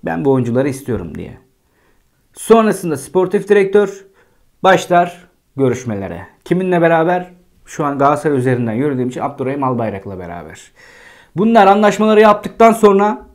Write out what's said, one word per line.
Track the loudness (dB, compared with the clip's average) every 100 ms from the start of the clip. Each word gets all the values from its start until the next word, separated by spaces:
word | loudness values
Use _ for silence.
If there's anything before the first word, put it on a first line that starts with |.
| -6
"Ben | -4 0
bu |
oyuncuları | 0 0 -2 -2
istiyorum." | -6 -6 -8 -8 -12
diye. | -14 -18 _ _ _ _ _ _ _ _ _
Sonrasında | -20 0 2 2 -4 -6 -8
sportif | -6 -4 -2 -4 0
direktör | 0 2 0 0 -8 -20 _ _ _ _ _
başlar | 0 0 2 0 0 -6 -20 _ _ -2
görüşmelere. | -2 -2 -6 -8 -10 -12 -16 _ -4
Kiminle | -2 0 0
beraber? | 2 2 0 -2 -6 _ _ _ -20
Şu | -6 -6
an | 0
Galatasaray | 0 2 0 0
üzerinden | 0 0 -2
yürüdüğüm | -2 -4 -2 -4
için | -6
Abdurrahim | -8 -6 -8 -4
Albayrak'la | -4 -2 -4 -6 -12 -12
beraber. | -12 -14 -16 -20 -20 _ -20 -20 -20 -20 _ -2
Bunlar | 2 6 6
anlaşmaları | 6 2 2 2 6
yaptıktan | 6 4 -2 4 4
sonra | 6 4 4 2 -2 -12